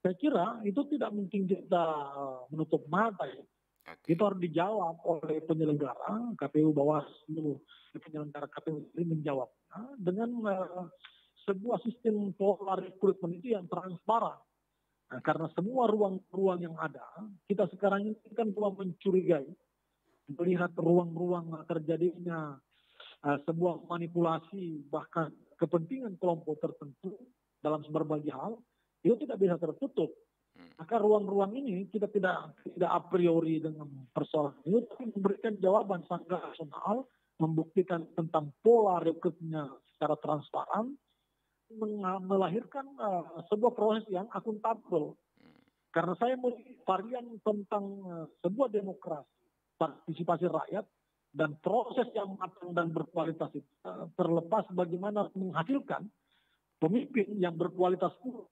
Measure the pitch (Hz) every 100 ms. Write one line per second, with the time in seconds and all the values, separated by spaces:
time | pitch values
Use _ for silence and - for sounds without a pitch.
0 | - 180 294 240 185 233 208 202 285 294
1 | 233 208 190 208 185 180 - 180 165 156
2 | 143 139 139 131 127 151 151 160 143 170
3 | 226 196 147 - - _ _ _ - 82
4 | - 165 208 190 175 151 180 214 170 165
5 | - 165 156 156 156 160 156 147 139 -
6 | 147 208 240 202 139 151 156 151 143 151
7 | 143 - - 160 156 135 _ - _ 156
8 | - 151 151 147 143 - - 151 - -
9 | 170 160 147 135 123 _ _ 180 240 277
10 | 180 185 233 240 214 190 175 180 175 _
11 | - _ _ _ - 190 208 208 - 214
12 | 226 214 202 175 196 190 196 185 185 -
13 | 196 185 175 175 262 214 175 170 185 175
14 | - 226 190 143 _ _ _ _ _ _
15 | _ 127 139 151 160 - 185 262 233 214
16 | 202 190 - 185 190 180 175 160 160 127
17 | 117 - 214 196 _ 202 196 190 202 196
18 | 208 214 - 214 220 202 208 196 190 165
19 | 202 185 165 160 135 180 _ _ _ _
20 | _ _ _ 143 175 175 175 170 165 175
21 | 170 165 175 180 165 160 156 165 151 160
22 | 175 165 175 165 156 139 _ _ _ _
23 | - - 143 143 143 165 180 151 - 170
24 | 170 175 170 160 - 196 180 156 139 156
25 | - - 151 - _ _ 165 175 165 262
26 | 247 180 180 170 165 151 165 170 147 135
27 | 190 208 247 _ _ _ 151 151 151 156
28 | 151 151 151 131 165 233 _ _ _ _
29 | 170 226 285 220 190 170 165 - 269 -
30 | 160 - _ _ _ _ - - 165 226
31 | 208 214 196 202 196 233 277 180 196 214
32 | 202 202 185 165 165 - - - 175 170
33 | - 180 175 165 160 160 156 151 147 139
34 | 127 - 143 156 147 - 147 214 - -
35 | 240 202 196 196 226 208 185 208 202 185
36 | - 175 160 175 139 - 156 - 180 226
37 | 269 _ _ _ 160 160 160 - 180 170
38 | 156 - 165 165 147 - 220 233 208 175
39 | 160 165 180 160 165 160 139 - _ _
40 | 151 147 - 151 135 151 - 185 233 285
41 | _ _ _ _ _ _ _ 226 214 208
42 | 190 190 185 196 185 190 254 277 269 -
43 | 220 180 156 165 165 208 233 240 208 220
44 | 214 180 220 - 226 214 220 226 - 175
45 | 151 165 _ _ - - _ _ _ -
46 | 165 175 240 254 254 240 - - - 185
47 | 214 247 240 226 - 208 196 208 202 196
48 | 190 170 156 _ 175 208 262 208 196 175
49 | - 156 135 _ _ _ _ _ 160 -
50 | - 160 170 170 175 156 - 190 214 _
51 | _ _ _ 143 156 147 - 214 233 214
52 | 247 220 196 190 185 - 180 175 170 160
53 | 160 175 160 160 147 147 - _ - 185
54 | 165 - 175 165 170 220 - 180 175 175
55 | 202 208 202 - 185 156 165 277 - -
56 | 202 _ _ _ _ _ _ _ 160 220
57 | - 254 196 208 180 165 170 170 180 185
58 | 180 - 262 233 190